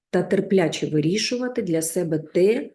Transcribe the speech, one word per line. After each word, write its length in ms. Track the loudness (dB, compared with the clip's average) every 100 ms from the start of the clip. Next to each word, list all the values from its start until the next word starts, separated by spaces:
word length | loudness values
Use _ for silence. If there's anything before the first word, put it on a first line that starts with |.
| _
та 100 | -2
терпляче 640 | 0 0 2 2 2 0 -2
вирішувати 720 | 0 0 0 -2 -4 -4 -4
для 200 | -2 -2
себе 380 | 0 -2 -2 -2
те, 500 | -2 2 4 2 -2